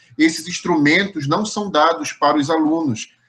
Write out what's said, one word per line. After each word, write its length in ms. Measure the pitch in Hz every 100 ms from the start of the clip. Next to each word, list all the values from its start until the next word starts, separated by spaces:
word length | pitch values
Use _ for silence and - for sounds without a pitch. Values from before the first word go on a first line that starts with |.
| _ -
Esses 300 | 160 160 175
instrumentos 800 | 175 180 160 147 170 196 160 139
não 180 | 170 214
são 260 | - 202
dados 400 | 151 156 165 143
para 260 | - 147 151
os 120 | 139
alunos. 680 | 160 156 165 156 110 - _